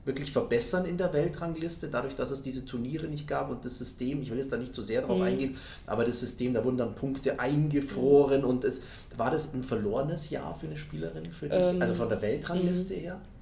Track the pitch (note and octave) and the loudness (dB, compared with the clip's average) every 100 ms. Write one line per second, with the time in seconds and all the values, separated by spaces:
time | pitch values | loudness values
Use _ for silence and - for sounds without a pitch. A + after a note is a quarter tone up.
0 | C3+ C3+ C#3+ B2 - A#2 - F3+ F3 F3 | -6 -4 -2 0 2 2 4 0 0 0
1 | F3+ D3 E3+ - E3+ D#3+ E3 - D3+ A#2+ | 2 2 2 0 -4 -4 -4 -6 -4 -2
2 | C3+ C3+ B2+ C#3 C3 B2+ - B2 B2+ D3+ | -2 -4 -4 -4 -6 -6 -6 -4 -4 -4
3 | D#3 D3 - C#3 C#3 B2 B2+ - B2 - | -4 -6 -2 -2 -2 -6 -6 -8 -8 -4
4 | B2+ D3 A2+ A#2+ C#3 A#2+ B2+ - G#2 A#2+ | -2 -2 -2 -4 -2 -4 -4 -6 -2 0
5 | - F#3 F#3 C3 C3 - - - - G#2+ | 2 2 4 2 0 -4 -12 -14 -4 0
6 | A#2+ A#2+ A#2+ - B2 A#2 B2 B2 A2+ - | 2 0 -4 -2 2 2 2 2 0 -2
7 | C3 C#3 B2+ - C3 D3 D3+ C#3+ - B2+ | -4 0 -2 0 2 2 4 2 0 2
8 | C3 C#3+ C3+ C#3 B2+ B2+ G#2+ - - - | 8 10 10 6 4 2 0 -2 -8 -16
9 | - - B2 D#3 - C3 - A2 G#2 B2 | -10 0 2 2 -2 -6 -2 0 0 0
10 | D3+ E3 - C#3 D3+ E3+ D#3 D3+ - D3+ | 0 -4 -4 -6 -6 -8 -8 -8 -8 -6
11 | E3 D#3+ E3 - - F#3 F3+ F3+ F3 F3 | -6 -6 -10 -8 0 4 4 4 2 0
12 | A2 G2+ G#2+ C#3 - F3+ F3+ F3+ F#3+ F3 | 0 0 0 0 -2 0 2 0 -2 -6
13 | E3+ F#3+ - - | -8 -10 -14 -18